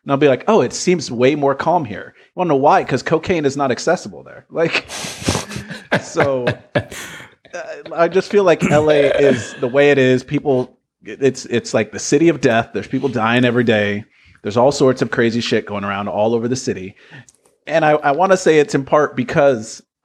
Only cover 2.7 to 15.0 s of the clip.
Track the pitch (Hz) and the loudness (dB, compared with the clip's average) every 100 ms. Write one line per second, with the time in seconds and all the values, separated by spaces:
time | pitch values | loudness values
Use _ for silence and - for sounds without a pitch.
2.7 | 185 131 131 - 160 - 175 143 135 139 | 4 2 -4 0 -2 0 -2 -2 -2 -2
3.7 | 117 - 160 - 73 - - - - 165 | -2 -2 -2 -4 -18 -20 -20 -10 -4 -2
4.7 | - - - - - - - - - - | -2 -6 -10 -12 -8 -4 -4 -6 -12 -12
5.7 | - - - - 165 143 131 123 - - | -16 -4 -4 -2 -2 0 0 -2 -4 -4
6.7 | 127 - - - - - _ _ 175 156 | -6 -6 -12 -16 -18 -20 _ _ -14 -14
7.7 | 156 - 160 170 185 - 202 185 160 - | -14 -8 -2 0 0 0 2 4 2 2
8.7 | 147 156 151 139 - 139 123 - - 131 | 2 4 4 4 4 2 2 -4 -6 -2
9.7 | 139 143 135 127 127 - 143 151 127 120 | 2 4 4 4 2 0 -4 0 0 -2
10.7 | _ _ _ - 107 135 127 - 117 - | _ _ _ -16 -2 0 0 -4 -4 -2
11.7 | 123 110 - - 143 170 143 135 113 113 | -2 -2 -8 0 2 4 2 2 0 -2
12.7 | 98 - 131 139 113 110 120 127 117 117 | -6 -6 -4 -4 -2 0 2 2 2 2
13.7 | 107 104 104 - _ _ _ 101 113 131 | 2 0 -4 -10 _ _ _ -4 2 2
14.7 | 143 135 127 | 4 2 2